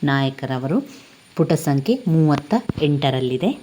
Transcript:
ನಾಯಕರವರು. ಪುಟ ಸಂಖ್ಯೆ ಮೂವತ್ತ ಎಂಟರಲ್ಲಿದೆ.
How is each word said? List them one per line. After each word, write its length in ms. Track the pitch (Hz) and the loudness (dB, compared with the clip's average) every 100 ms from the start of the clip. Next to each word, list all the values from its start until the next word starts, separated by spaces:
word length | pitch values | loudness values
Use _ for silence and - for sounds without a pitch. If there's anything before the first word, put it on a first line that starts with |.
ನಾಯಕರವರು. 840 | 147 139 135 135 131 127 135 190 277 - - - - - | 2 0 0 -4 -6 -4 -2 -2 -4 -14 -20 -20 -20 -2
ಪುಟ 180 | 165 | 0
ಸಂಖ್ಯೆ 460 | 156 - 139 139 254 254 | 2 2 0 0 -2 2
ಮೂವತ್ತ 460 | 160 156 147 - 220 - - | 2 4 2 0 -2 -2 -2
ಎಂಟರಲ್ಲಿದೆ. 760 | 151 143 139 131 127 127 175 294 | 0 0 0 0 -2 0 -2 -4